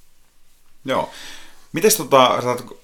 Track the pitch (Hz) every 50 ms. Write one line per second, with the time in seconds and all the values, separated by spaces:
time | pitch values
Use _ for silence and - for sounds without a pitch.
0 | - - - - _ _ _ - - - - _ _ - - - - 131 127 87
1 | - - - - - - - - - - - - - - - 160 - 143 - -
2 | 147 123 139 131 127 120 90 120 123 123 120 123 - - - -